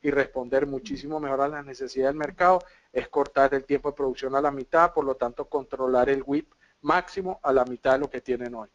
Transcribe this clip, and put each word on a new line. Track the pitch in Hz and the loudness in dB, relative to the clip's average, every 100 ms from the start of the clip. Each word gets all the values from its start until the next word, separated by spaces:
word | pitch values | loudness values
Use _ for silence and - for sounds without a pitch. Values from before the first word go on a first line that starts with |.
y | 147 | 0
responder | 139 131 - 120 135 143 | 0 0 -4 -2 0 0
muchísimo | 135 113 135 143 156 | -4 -6 -10 -6 -6
mejor | 147 135 | -4 -2
a | 143 | -2
las | 151 | -2
necesidades | 143 127 131 131 131 | -12 -12 -10 -2 0
del | 151 | 0
mercado | 147 - 180 185 180 _ _ | -6 2 4 4 2 _ _
es | 127 123 | -6 -2
cortar | - 139 - 135 | -2 0 4 4
el | 135 135 | 2 0
tiempo | 143 147 | -2 -2
de | 139 | -2
producción | 139 123 135 135 | -4 -2 -2 0
a | |
la | 147 | 0
mitad, | 139 127 165 170 | -2 0 4 4
por | 165 139 | 4 -2
lo | 131 | -2
tanto | 120 120 143 | -4 -4 -6
controlar | 147 135 131 131 127 127 | -6 -6 -4 2 4 4
el | 135 135 | 2 0
wip | 143 - _ _ _ | -4 -4 _ _ _
máximo | 147 170 180 - 185 185 | 0 0 0 -8 -6 -4
a | 147 | 2
la | 135 127 | 2 2
mitad | 123 139 | -2 0
de | 131 | 2
lo | 143 | 0
que | 127 | -8
tienen | - 120 123 120 | -6 -6 -4 -10
hoy. | 107 | -16